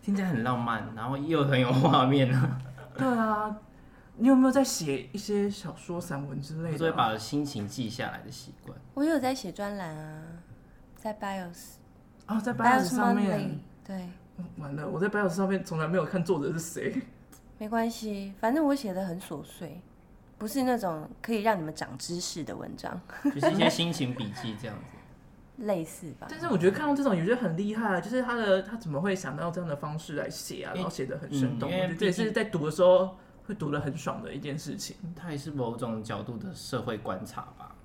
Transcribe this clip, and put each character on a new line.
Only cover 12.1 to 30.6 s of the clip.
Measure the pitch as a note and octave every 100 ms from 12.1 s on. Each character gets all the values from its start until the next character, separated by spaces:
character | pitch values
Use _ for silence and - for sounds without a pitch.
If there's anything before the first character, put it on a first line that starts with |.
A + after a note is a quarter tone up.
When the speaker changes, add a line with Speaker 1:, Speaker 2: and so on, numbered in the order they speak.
| - -
Speaker 2:
哦， | A3
在 | G#3+
Bios | A#3+ A#3 B3+
上 | C4 B3+ - A3
面。 | G3+
Speaker 3:
Bios | G3+
Monthly， | F#3+ D3 - -
对。 | - F#3+ F3+ F3+ - - F3 -
Speaker 2:
完 | C#3+ C#3
了， | D3
我 | D#3
在 | G3+
Bios | G#3 G3
上 | E3+ F#3+
面 | F#3+
从 | F#3+ D#3+
来 | D#3+
没 | F3+
有 | D#3
看 | F#3
作 | E3 E3+
者 | C#3+
是 | E3
谁。 | D#3+ - - C4 - - - - - -
Speaker 3:
没 | G#3+
关 | A3+ A3+
系， | A3+ G#3+ G3+ G3 F#3+
反 | A3
正 | C#4+ D4
我 |
写 | C#4 A3
的 | F#3 F#3+
很 | E3+
琐 | - D3
碎， | - - D#3+ E3+ - - - - - -
不 | G#3+
是 | C#4
那 | B3+ A#3+
种 | F#3+ D#3+ D#3 -
可 | -
以 | A3+
让 | G#3 G#3
你 |
们 | D#3 D#3
长 | - C3
知 | - E3+
识 | F3+ -
的 | D3 -
文 | - -
章。 | - - - -
Speaker 1:
就 | C#4+ -
是 | D#4+
一 | -
些 | -
心 | - E3+
情 | D#3+ C3 A#2+
笔 | G#2
记 | G#2 A#2 G#2
这 | A2+
样 | G#2
子。 | - - - - - - - -
Speaker 3:
<laughs> | G#3
类 | F#3+ D#3+
似 | - E3
吧。 | - -
Speaker 2:
但 | -
是 | -
我 | G3
觉 | F3+
得 | G3+
看 | D4+
到 | C#4
这 |
种 | C#4 F#3
有 |
些 | E3 B3
很 | G#3+ D#3+
厉 | G#3 G#3+
害 | A3+ F3+
啊， |
就 | G3
是 | B3+
他 | B3
的， | A#3+ G#3 F#3+
他 | F#3+ A3+
怎 | E3
么 | C#3+
会 | G3 F#3
想 | C3+ C#3+
到 | E3+
这 | E3+
样 | E3+
的 | C#3+
方 | D3+ D#3
式 | - D3
来 | D#3
写 | - - -